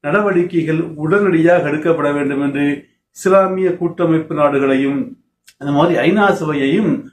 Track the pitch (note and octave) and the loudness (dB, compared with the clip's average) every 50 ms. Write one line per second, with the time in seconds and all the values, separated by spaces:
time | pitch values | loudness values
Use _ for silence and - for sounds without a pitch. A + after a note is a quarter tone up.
0 | _ D3 D3+ G3+ G#3 G3+ F#3+ F3 F3 F3 F3 E3 D#3+ D3+ D#3 D#3+ E3+ - D#3+ D3 | _ -2 -2 0 0 0 0 0 0 0 -2 -2 -2 -2 -2 -2 -4 -6 -6 -6
1 | D3+ D#3 F#3 G#3 G3+ G3 F3 D#3+ D#3+ E3 F3 F3 D3+ D3 D3 D#3 D3+ F3 E3 D#3 | -2 0 0 2 2 2 2 2 4 4 4 4 2 0 -4 -2 0 0 0 0
2 | C#3+ C#3+ C#3+ C#3+ C#3+ C3+ C#3+ C3+ C#3+ C#3 C3+ C#3 C#3+ C#3+ C#3+ C#3 - _ _ _ | 0 -2 0 0 -2 -2 -2 -2 -2 -2 -2 0 -2 -2 -2 -4 -8 _ _ _
3 | _ _ _ - - F#3+ F#3 G3 F#3+ F#3 F#3 F#3 F#3+ F3+ E3+ - E3+ E3+ E3 - | _ _ _ -4 0 2 4 4 4 2 0 -2 -2 -2 -2 -2 -4 -4 -2 -2
4 | F3 D#3+ D#3+ D#3+ D#3 - D#3+ D3+ D3 C#3+ C#3 C3+ C3+ C3+ C3+ C3 C#3 C#3 C#3+ C#3 | 0 0 0 0 -2 -4 -2 0 0 2 2 2 0 2 2 2 0 0 -2 -4
5 | B2 - - _ _ _ _ _ _ - _ _ C#3 C#3+ C#3+ C#3+ D#3 - - - | -6 -8 -10 _ _ _ _ _ _ -20 _ _ -6 -2 0 2 2 2 2 2
6 | B2 D#3 F#3+ G#3+ G3+ G3 F#3 - E3+ D#3 D3+ C#3+ C3+ C3+ D3+ G3+ A3 F3 C#3 A#2 | 0 0 2 2 2 2 2 0 -2 -4 -2 -2 0 0 0 0 0 0 -2 -2
7 | - - | -6 -14